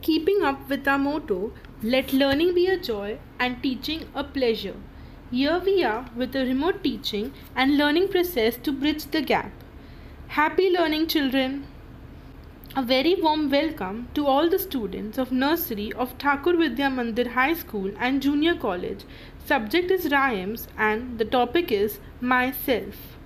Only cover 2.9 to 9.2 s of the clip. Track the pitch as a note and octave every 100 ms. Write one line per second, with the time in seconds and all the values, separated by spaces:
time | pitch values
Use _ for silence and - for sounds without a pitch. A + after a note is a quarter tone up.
2.9 | G#3+ G3+ A#3 - - B3 B3 C#4 B3 -
3.9 | D#4 - - C#4 C#4+ B3 G#3+ G3 F3 -
4.9 | - - - - B3 C#4 F4 F4+ G4 C#4+
5.9 | G#3+ B3+ A#3+ B3+ C4+ B3+ C4 D#4 G4 D4
6.9 | A3+ - G#3 A#3 - - - C4 C#4+ D4
7.9 | D4+ F#4+ F#4+ F4+ B3+ A3 A#3 - C4+ D4
8.9 | D#4 - D#4